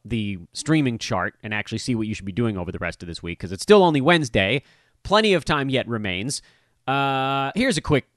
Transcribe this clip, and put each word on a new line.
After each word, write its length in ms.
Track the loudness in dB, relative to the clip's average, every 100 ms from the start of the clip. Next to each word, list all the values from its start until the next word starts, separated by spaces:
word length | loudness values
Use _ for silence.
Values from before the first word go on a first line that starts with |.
the 340 | -6 -4 -4 -6 -10
streaming 460 | -10 0 2 2 -2
chart 360 | -4 -2 -2 -6
and 100 | -6
actually 260 | -6 -4 -6
see 180 | -2 -2
what 100 | -2
you 80 |
should 100 | -4
be 60 | -6
doing 260 | -2 0 0
over 140 | -6
the 80 | -4
rest 240 | -6 -6
of 60 | -10
this 120 | -10
week, 200 | -8 -8
'cause 100 | -8
it's 140 | -8
still 180 | 4 6
only 180 | 6 4
Wednesday. 600 | 4 2 2 2 2 0 -4 _ _ _
Plenty 320 | 0 2 4
of 100 | 2
time 240 | 2 -2 0
yet 180 | 0 -2
remains. 520 | -4 -2 -4 -4 -6 -12 _ _ _ -4
Uh, 640 | -2 0 0 0 -2 -2
here's 220 | -2 0 -2
a 40 |
quick 260 | 2 0 0